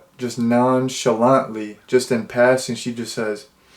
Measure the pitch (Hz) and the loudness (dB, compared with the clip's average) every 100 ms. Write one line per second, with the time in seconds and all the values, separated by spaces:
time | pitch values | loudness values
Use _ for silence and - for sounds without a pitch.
0 | _ _ 123 123 117 120 127 127 131 131 | _ _ -8 -4 0 2 4 2 0 -2
1 | 127 110 123 135 - 110 107 101 - 127 | 0 2 4 2 0 -8 -10 -12 0 0
2 | 123 117 107 123 123 127 - 117 127 120 | 2 -2 -2 2 4 4 0 -8 -8 -8
3 | 110 - 107 104 - _ _ | -10 -6 -6 -6 -10 _ _